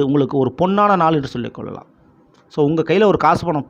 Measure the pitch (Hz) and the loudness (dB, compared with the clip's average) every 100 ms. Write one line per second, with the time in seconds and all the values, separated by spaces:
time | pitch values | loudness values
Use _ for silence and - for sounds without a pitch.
0 | 139 143 131 139 131 - 180 202 208 190 | 0 0 0 0 -2 -2 -2 0 2 2
1 | 160 160 131 - 113 - 110 - - _ | 2 0 -4 -8 -10 -12 -14 -14 -18 _
2 | _ _ _ _ _ - 147 165 156 180 | _ _ _ _ _ -2 0 0 0 2
3 | 214 156 151 165 165 151 - | 2 4 2 2 0 -4 -2